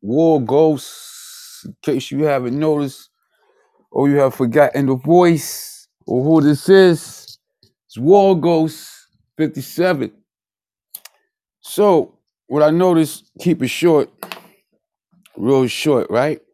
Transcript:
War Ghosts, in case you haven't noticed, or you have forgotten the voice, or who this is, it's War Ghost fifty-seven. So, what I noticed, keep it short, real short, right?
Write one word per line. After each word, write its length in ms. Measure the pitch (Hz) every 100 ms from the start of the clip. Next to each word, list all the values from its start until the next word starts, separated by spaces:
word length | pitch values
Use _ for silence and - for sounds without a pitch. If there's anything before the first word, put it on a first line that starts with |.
War 380 | 98 131 165 156
Ghosts, 1200 | 113 135 160 143 - - - - - - - - -
in 100 | -
case 300 | - 135 -
you 140 | 139 151
haven't 340 | 139 123 135
noticed, 500 | 156 147 143 - - _ _ _ _ _ _ _ _
or 180 | - 143
you 80 | 143
have 180 | 135 -
forgotten 500 | 127 127 143 135 139
the 100 | 131
voice, 920 | 135 175 175 165 - - - - _ _ -
or 180 | 123
who 180 | 139 160
this 280 | 143 147 -
is, 720 | 190 185 165 - - - - _ _ _ _ _
it's 100 | -
War 420 | 131 202 196 185
Ghost 520 | 165 165 160 156 - - _ _ _ -
fifty-seven. 720 | 156 156 131 - 180 160 117 _ _ _ _ _ _ _ _ - - _ _ _ _ _
So, 580 | - - 208 175 113 _ _ _ _
what 140 | 143
I 80 | 151
noticed, 640 | 160 185 170 151 - _ _
keep 240 | - 160
it 60 | 123
short, 420 | - 175 156 - _ - - _ _ _ _ _ _ _ _ _ -
real 300 | 110 135 131
short, 440 | - 151 131 -
right? 280 | 110 139 156 _